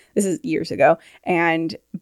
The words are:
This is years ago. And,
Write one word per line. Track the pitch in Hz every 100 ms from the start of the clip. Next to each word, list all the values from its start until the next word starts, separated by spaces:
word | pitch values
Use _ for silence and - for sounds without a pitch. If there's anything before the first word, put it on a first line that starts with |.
| _ -
This | 190
is | 165
years | - 156 165
ago. | - 139 165 - - -
And, | 180 170 165 165 - _ 180